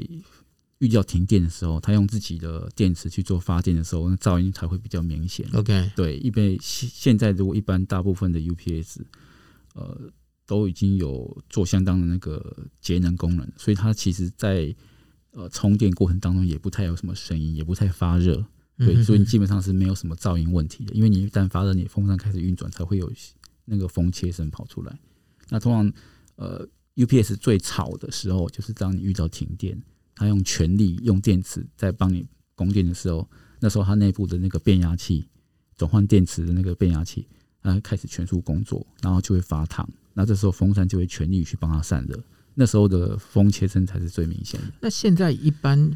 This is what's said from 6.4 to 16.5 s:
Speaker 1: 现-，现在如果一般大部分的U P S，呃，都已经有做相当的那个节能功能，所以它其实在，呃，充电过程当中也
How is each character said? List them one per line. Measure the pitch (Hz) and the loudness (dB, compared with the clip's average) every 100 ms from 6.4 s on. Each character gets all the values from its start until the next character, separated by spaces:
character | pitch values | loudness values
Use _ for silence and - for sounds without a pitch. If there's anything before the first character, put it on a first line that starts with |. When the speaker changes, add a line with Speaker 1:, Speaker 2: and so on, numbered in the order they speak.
| 101 92 | 2 0
Speaker 1:
现-， | - - 120 | -6 -8 -8
现 | - 135 107 | -2 2 4
在 | 110 | 4
如 | 95 | 2
果 | 95 101 | 0 0
一 | |
般 | 101 92 | 0 0
大 | 92 95 | 0 -2
部 | 95 | 0
分 | 90 92 | 0 0
的 | 82 | 0
U | 82 | -2
P | 87 90 80 | -6 -6 -6
S， | 82 - - - _ _ _ _ _ | -8 -14 -18 -20 _ _ _ _ _
呃， | - - - - - _ _ - | -14 -14 -14 -18 -20 _ _ -4
都 | 104 101 | 0 0
已 | |
经 | 82 98 98 | 0 2 2
有 | 76 64 - - - | 0 -4 -10 -14 -6
做 | - 92 | -2 2
相 | 95 | 2
当 | 95 92 | 2 2
的 | 87 | 0
那 | 90 | -2
个 | - - - - - _ | -4 -8 -10 -16 -18 _
节 | - 87 | -2 0
能 | 87 87 | 0 0
功 | 85 85 | 0 0
能， | - - | -4 -6
所 | - | 0
以 | |
它 | 98 107 | 2 2
其 | 107 98 | 0 -2
实 | 87 87 - | -2 -4 -4
在， | 104 95 78 107 _ _ _ _ _ | -2 0 -2 -6 _ _ _ _ _
呃， | - 87 | -18 -14
充 | - 101 104 | -2 2 4
电 | 104 | 4
过 | 92 92 | 2 2
程 | 90 | 0
当 | 92 | 0
中 | 92 | 0
也 | 90 | 0